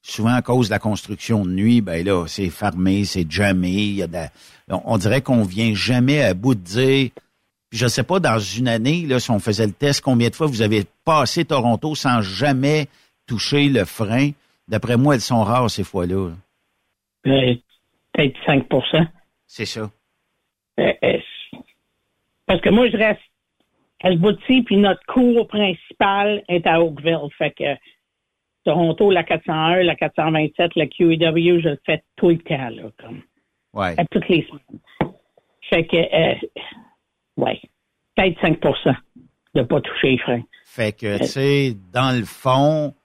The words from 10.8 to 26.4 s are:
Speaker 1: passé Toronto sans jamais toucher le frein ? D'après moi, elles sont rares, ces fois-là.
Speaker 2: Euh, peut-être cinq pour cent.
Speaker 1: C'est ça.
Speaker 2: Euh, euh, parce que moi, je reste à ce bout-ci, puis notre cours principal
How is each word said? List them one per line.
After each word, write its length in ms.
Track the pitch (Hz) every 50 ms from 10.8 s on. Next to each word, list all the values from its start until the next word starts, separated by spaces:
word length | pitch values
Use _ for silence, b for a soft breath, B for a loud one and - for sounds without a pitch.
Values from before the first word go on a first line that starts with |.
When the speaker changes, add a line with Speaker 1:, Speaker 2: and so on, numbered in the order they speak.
| 101 - _ _ _
Speaker 1:
passé 400 | 165 160 151 131 117 - 175 160
Toronto 480 | - 156 135 113 120 117 - - 156 151
sans 260 | - - 135 123 113
jamais 680 | 101 95 95 92 131 147 139 127 135 143 156 156 147 b b b b b b _ _
toucher 440 | - 120 101 - - 143 143 143 143
le 140 | 135 113 95
frein ? 460 | - - - 113 98 113 127 143 143 143 _ _ _ _ _ _ -
D'après 300 | 107 107 - 117 123 117
moi, 160 | 131 147 143
elles 60 | 120
sont 220 | - - 127 113 110
rares, 260 | 98 117 127 123 107
ces 140 | - - 95
fois-là. 480 | - - 95 87 87 92 98 95 87 82 92 _ _ _ _ _ _ _ _ _ _ _ _ _ _ _ _ _
Speaker 2:
Euh, 280 | 131 135 135 127 127 123 123 _ _ _ _ _ _ _ _ _ _
peut-être 240 | - - 151 135 - - -
cinq 240 | - 147 139 - -
pour 160 | 156 131 - -
cent. 180 | - 156 170 160 - _ _ _ _ _ _
Speaker 1:
C'est 180 | _ - - 110
ça. 260 | - - 113 110 101 _ _ _ _ _ _ _ _ _ _ _ _ _ _ _ _ _ -
Speaker 2:
Euh, 140 | - - - _
euh, 160 | - - - - - - - - - - - - - _ _ _ _ _ _ _ _ _ _ _ _ _ _ _ _
parce 140 | - 190 170
que 100 | - 180
moi, 180 | 180 226 254 233
je 80 | 214
reste 240 | 202 220 214 208 - _ _ _ _ _ _ _ _ _ _ _ _ _ _ _ _ -
à 80 | 185
ce 60 | 185 165
bout-ci, 440 | 175 214 202 - - - 254 262
puis 140 | 233 - 202
notre 280 | 196 202 196 180 - _
cours 420 | - - 254 247 247 233 233 220 -
principal 960 | - 208 208 190 180 - - - - _ 220 196 196 202 202 208 208 202